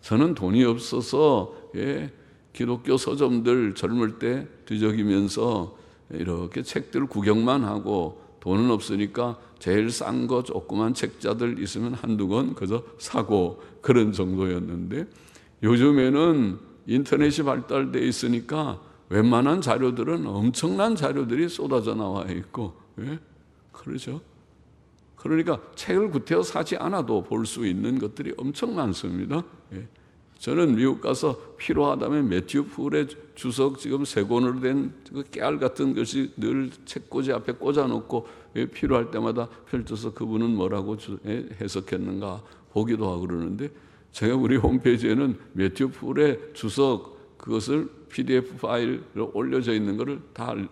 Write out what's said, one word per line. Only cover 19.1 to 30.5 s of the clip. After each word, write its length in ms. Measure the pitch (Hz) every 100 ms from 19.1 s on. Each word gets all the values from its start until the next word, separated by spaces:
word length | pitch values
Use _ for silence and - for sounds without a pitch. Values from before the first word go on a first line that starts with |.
| 95 117 120 135 175
자료들은 640 | 156 123 127 120 117 170 151
엄청난 680 | 101 113 - 165 190 214 214
자료들이 540 | 139 139 123 117 170
쏟아져 460 | 170 143 131 110 110
나와 300 | 101 98 95
있고, 420 | 87 - - 104 - - -
예? 180 | 147 156 - - _ _ _
그러죠. 500 | - - 131 123 147 - - _ _ _ _ _ _ _ -
그러니까 440 | - 160 165 151 - -
책을 360 | - 180 214
구태여 320 | 147 - 170
사지 340 | 175 - 165 -
않아도 460 | 160 196 127 110
볼 220 | - 113 110
수 200 | - 110
있는 320 | 92 107 127
것들이 340 | 107 - - -
엄청 380 | 131 143 233 196
많습니다. 680 | 127 90 95 90 95 147 175 - -
예. 140 | 95 113 _ _ _ _ _
저는 380 | -